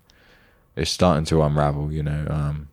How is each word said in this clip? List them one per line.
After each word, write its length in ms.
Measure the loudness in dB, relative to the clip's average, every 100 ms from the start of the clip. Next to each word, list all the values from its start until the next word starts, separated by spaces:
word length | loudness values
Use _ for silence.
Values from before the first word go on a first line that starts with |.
| _ _ _ _ _ _ _ -6
it's 140 | -4
starting 360 | 2 4 4 2
to 160 | 2
unravel, 500 | 2 2 2 0 -4
you 100 | -4
know, 240 | -4 -4 -4
um, 380 | -2 -2 -4 -10